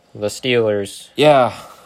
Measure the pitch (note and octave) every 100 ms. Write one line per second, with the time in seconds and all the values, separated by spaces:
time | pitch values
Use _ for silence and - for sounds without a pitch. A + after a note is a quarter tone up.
0 | _ A2+ G#2 - C3 A#2+ A2 G#2 G2 -
1 | - - D3 C#3+ A#2+ - - -